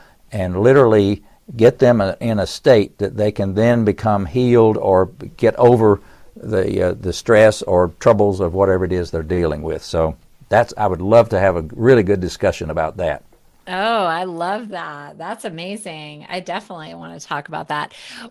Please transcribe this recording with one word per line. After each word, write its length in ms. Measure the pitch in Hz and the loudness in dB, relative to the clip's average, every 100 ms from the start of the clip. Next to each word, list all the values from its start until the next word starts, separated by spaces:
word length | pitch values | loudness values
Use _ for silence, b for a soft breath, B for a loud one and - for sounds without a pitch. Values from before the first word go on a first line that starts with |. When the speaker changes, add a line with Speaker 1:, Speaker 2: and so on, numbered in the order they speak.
| b b _ | b b _
Speaker 1:
and 300 | 107 92 92 | -6 -4 2
literally 600 | 120 139 120 107 101 101 b b - 117 | 4 6 6 4 2 -2 b b -14 2
get 220 | 117 - | 2 4
them 200 | 123 117 | 2 2
a, 160 | 95 - | 0 -4
in 180 | 120 104 | -4 -4
a 80 | 90 | -4
state 500 | - - 113 98 - | 0 4 4 2 -4
that 180 | 101 104 | -6 -2
they 140 | 107 | -4
can 240 | - 98 95 | -2 -4 0
then 280 | 117 120 | 2 2
become 420 | 104 - 110 101 87 | 0 -2 -2 -2 -2
healed 520 | 127 123 120 110 107 | -2 2 4 4 2
or 300 | 98 95 92 - - - | 2 2 0 -6 -18 -2
get 200 | 113 - | 0 4
over 420 | 120 120 110 101 b b b - | 4 6 4 2 b b b -16
the, 540 | 107 101 - 95 90 | -6 -2 -2 -2 -2
uh, 40 | |
the 200 | 90 92 | -2 -6
stress 480 | - - 107 110 - | -6 2 6 6 4
or 280 | - 90 90 - | 0 0 0 0
troubles 400 | 123 104 101 95 | 2 4 2 0
of 140 | 87 | -2
whatever 300 | 92 95 92 | 0 2 2
it 80 | 90 | 0
is 200 | 90 82 | -4 -4
they're 120 | 82 | -6
dealing 380 | 80 90 82 76 | -4 -2 -2 -4
with? 220 | 78 76 | -6 -10
So 320 | - 85 80 - _ _ - | -6 -2 -2 -4 _ _ 0
that's, 240 | 107 117 - | 0 0 -2
I 100 | 104 | -4
would 140 | 85 | -2
love 280 | 95 117 113 | 2 4 4
to 100 | 95 | 2
have 160 | 95 87 | 0 0
a 60 | 78 | -6
really 300 | - 117 123 | -2 2 4
good 160 | 95 98 | 2 -2
discussion 500 | 90 - 98 - 80 | -4 -4 -4 -4 -6
about 280 | 80 78 90 | -6 -6 -4
that. 260 | 82 69 - _ _ _ - | -4 -6 -10 _ _ _ -12
Speaker 2:
Oh, 60 | |
I 540 | 185 220 233 175 165 185 | -6 -4 -2 -4 -4 -8
love 440 | 165 175 214 220 | -8 -6 -8 -10
that. 480 | 180 160 143 147 151 | -14 -14 -16 -18 -16
That's 280 | 170 233 226 | -14 -12 -14
amazing. 800 | 160 185 214 180 156 151 147 - | -12 -12 -12 -14 -16 -16 -20 -14
I 140 | 185 | -12
definitely 520 | 180 185 214 170 160 170 | -8 -10 -10 -16 -16 -16
want 220 | 165 165 | -18 -16
to 80 | - | -10
talk 220 | 147 147 | -10 -8
about 220 | 160 165 | -10 -8
that. 240 | 147 147 B B 240 233 | -8 -8 B B -20 -20